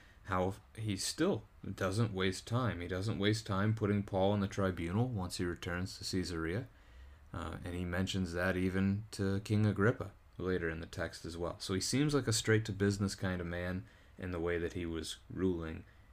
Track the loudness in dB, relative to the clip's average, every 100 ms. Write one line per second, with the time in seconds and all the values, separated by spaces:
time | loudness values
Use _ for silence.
0 | -20 -18 -2 2 2 0 -10 -6 -4 -2
1 | -2 0 2 2 -4 -12 -10 -2 0 2
2 | 0 2 0 0 -2 -2 0 -2 -4 -2
3 | -2 2 2 2 0 2 2 2 2 2
4 | 0 2 4 4 0 2 0 0 0 0
5 | 0 0 -4 -2 -2 -2 -4 -2 -4 -6
6 | -4 -2 -2 -2 -2 -2 -6 -12 -20 -20
7 | -20 -20 -12 -8 -8 -6 -6 -4 -2 0
8 | 0 0 0 0 0 2 2 4 2 2
9 | -2 -4 -2 0 2 4 4 6 4 4
10 | -4 -12 -18 -6 -2 0 0 -4 -6 -4
11 | -6 -6 -10 -4 -4 -4 -2 0 2 2
12 | 2 2 2 2 4 4 4 2 2 2
13 | 0 0 -2 -2 -4 -4 -2 -4 -8 -16
14 | -20 -10 -6 -2 0 0 0 -2 -4 -4
15 | -6 -10 -10 0 0 0 -4 -8 -12 -20
16 | -20